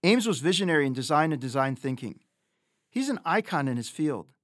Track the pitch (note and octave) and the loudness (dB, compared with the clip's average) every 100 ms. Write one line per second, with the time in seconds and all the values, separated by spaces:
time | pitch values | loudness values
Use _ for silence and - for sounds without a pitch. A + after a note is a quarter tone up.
0 | F3 A#3+ A3 D3 D3+ F#3 F#3 D#3 C#3 C3 | 4 4 2 0 0 2 2 2 2 -2
1 | B2+ D3+ D#3+ D3 C3 C3+ C3+ C3 C3+ B2+ | 0 2 2 0 -4 -2 -2 -2 -4 -6
2 | A#2 - _ _ _ _ _ _ _ B3 | -8 -14 _ _ _ _ _ _ _ -4
3 | C4+ B3 E3+ G3+ G#3+ D#3+ C3+ A#2+ A2+ - | -2 -4 0 0 0 -2 0 -4 -6 -4
4 | D3+ A#2 D#2 _ | -2 -2 -10 _